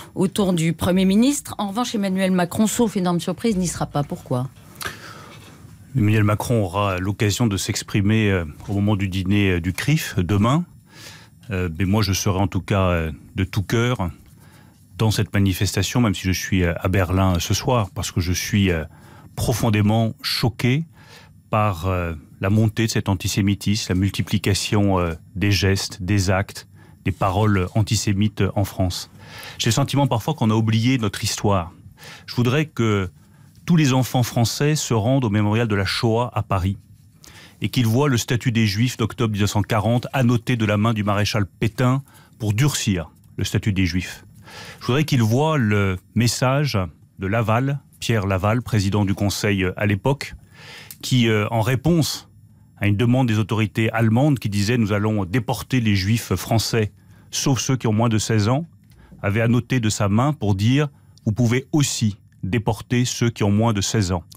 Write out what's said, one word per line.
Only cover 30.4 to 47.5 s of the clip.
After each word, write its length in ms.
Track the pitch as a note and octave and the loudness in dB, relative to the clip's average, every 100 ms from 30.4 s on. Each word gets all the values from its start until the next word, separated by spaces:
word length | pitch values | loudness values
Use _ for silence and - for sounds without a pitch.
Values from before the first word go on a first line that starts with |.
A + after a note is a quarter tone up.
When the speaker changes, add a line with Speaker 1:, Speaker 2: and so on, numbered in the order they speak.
| A2+ | 2
Speaker 2:
a 20 | |
oublié 440 | A2 A2 A2+ A#2 C3 | 2 2 2 2 2
notre 260 | G#2+ - | 0 -4
histoire. 480 | G#2 - G#2+ G2 E2 - - - - - - | -6 -2 0 0 -2 -10 -20 -20 -20 -20 -8
Je 100 | - | -2
voudrais 300 | A#2+ C#3 D3+ | 0 0 -2
que 440 | - A2+ G#2 F#2 - - - - - - | -2 0 0 -2 -8 -20 -20 -20 -10 2
tous 100 | E3+ | 4
les 160 | D3 | 4
enfants 320 | C3 B2 C3 | 2 2 0
français 500 | A#2+ B2 A2+ - D3 | 0 0 0 0 0
se 200 | D3+ - | 0 0
rendent 320 | A#2 G#2+ C#3 A#2+ | 0 2 2 2
au 40 | |
mémorial 380 | G#2 G#2 G#2+ A#2+ | 2 2 2 0
de 80 | G2+ | 0
la 80 | |
Shoah 480 | F#2 - A#2 A2+ B2 | -2 -2 0 0 -2
à 80 | - | -4
Paris 340 | - F#2+ F#2+ G2 - - - _ - - - - | -4 -2 -2 -4 -8 -20 -20 _ -20 -20 -20 -10
et 80 | G#2+ | -6
qu'ils 180 | - A2+ | 0 0
voient 220 | A2+ D3 | 2 2
le 80 | B2 | 0
statut 340 | - A#2+ C3 | -2 -2 0
des 160 | A2+ A2 | 0 0
Juifs 300 | G2 B2 - | 2 -2 -2
d'octobre 340 | A2 - A#2 | -4 -2 -2
mille 120 | G2+ | 0
neuf 80 | G2+ | 0
cent 120 | G#2 | 0
quarante 460 | G2+ A2 G#2 A#2+ - | -2 0 0 0 -2
annoté 440 | C#3 A#2+ B2 - B2 | 0 2 2 0 0
de 80 | |
la 120 | G#2+ G#2 | 0 2
main 160 | A2 | 2
du 120 | A2 | 0
maréchal 420 | G#2 G2+ G#2 A2 G2 | 0 0 0 -2 -4
Pétain 560 | - A#2 - B2+ C3+ C#3 - - - | -4 -4 0 0 0 -4 -16 -20 -6
pour 120 | A2 | -2
durcir 600 | G#2 D3 - - F#2 D#2+ - - - | 0 0 0 -2 -2 -4 -14 -16 -8
le 80 | |
statut 280 | G2 G#2+ G#2+ | -4 -2 0
des 140 | F#2+ F#2 | 0 0
Juifs. 380 | F2+ - - - - - - - - | -2 -6 -10 -20 -20 -20 -20 -18 -10
Je 60 | - | -2
voudrais 180 | C3 | 0
qu'ils 180 | D#3 C3+ | 2 2
voient 340 | A2 A#2+ D#3 D3+ | 2 2 2 2
le 420 | A2 G#2 G2 F#2 - - | 2 2 2 -2 -4 0
message 640 | A#2+ - B2+ C3+ D3 G#2+ F2+ - - - | 0 2 0 2 0 -2 -4 -8 -20 -8
de 60 | F#2+ | -2
Laval, 500 | A2+ G#2+ | 0 0